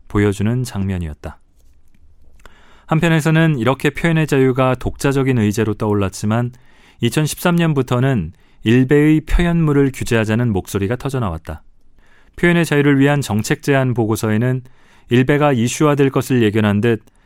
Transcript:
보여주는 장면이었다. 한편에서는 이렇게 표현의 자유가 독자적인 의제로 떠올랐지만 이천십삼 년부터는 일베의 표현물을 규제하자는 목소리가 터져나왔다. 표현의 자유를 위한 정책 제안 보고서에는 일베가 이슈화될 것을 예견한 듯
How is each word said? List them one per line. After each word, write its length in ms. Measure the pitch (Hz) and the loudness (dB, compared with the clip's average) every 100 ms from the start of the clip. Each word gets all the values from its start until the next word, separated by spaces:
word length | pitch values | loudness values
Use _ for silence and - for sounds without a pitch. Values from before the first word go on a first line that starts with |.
| - | -6
보여주는 560 | 104 104 98 104 123 | 0 0 0 -2 -2
장면이었다. 760 | 123 98 98 92 82 73 - - _ _ - - - - - - - - - - - - - | -6 -6 -6 -4 -6 -10 -16 -18 _ _ -20 -20 -20 -20 -20 -20 -20 -20 -20 -20 -20 -16 -4
한편에서는 680 | 156 170 160 156 160 165 139 | 0 2 2 2 4 2 2
이렇게 320 | 110 135 147 | 0 0 -2
표현의 380 | - 170 160 151 | -2 -2 0 0
자유가 480 | 139 131 123 131 127 | 2 2 2 0 -2
독자적인 640 | - - 139 139 131 123 | -6 -4 -2 0 0 2
의제로 360 | 107 104 107 | 0 0 -2
떠올랐지만 800 | 101 107 104 95 - 107 117 123 - - _ - - | -2 -2 -2 -2 -4 -2 -2 -2 -8 -20 _ -20 -4
이천십삼 560 | 170 160 151 - 180 170 | -2 0 -4 -2 -2 0
년부터는 760 | 165 139 127 123 135 120 80 - _ - | 0 0 -2 0 0 0 -4 -10 _ -6
일베의 580 | 110 123 127 147 151 156 156 | 2 2 4 4 4 2 2
표현물을 640 | - 175 170 156 143 139 | 0 2 0 2 2 0
규제하자는 600 | - 107 117 107 110 120 | -2 -2 -2 0 0 0
목소리가 420 | 95 - 98 98 123 | -2 -4 -4 -4 -4
터져나왔다. 680 | 139 135 104 80 - 80 - - - - - _ _ - | -6 -6 -6 -8 -10 -16 -16 -20 -20 -20 -20 _ _ -4
표현의 260 | 175 170 | 0 2
자유를 340 | 170 147 143 139 | 0 2 2 4
위한 220 | 139 143 | 2 2
정책 420 | 131 107 - 151 | -2 -4 -2 -4
제안 320 | - 135 131 | 0 0 0
보고서에는 680 | 117 110 110 110 107 123 127 120 - _ _ - | -2 -2 -2 -2 0 0 -4 -8 -20 _ _ -2
일베가 420 | 120 127 143 147 | 0 2 2 2
이슈화될 600 | 127 120 - 151 143 139 | 2 0 0 0 2 2
것을 300 | 135 - 127 | 0 0 2
예견한 360 | 107 110 107 101 | 2 2 0 2
듯 220 | 117 110 - _ | 0 -2 -4 _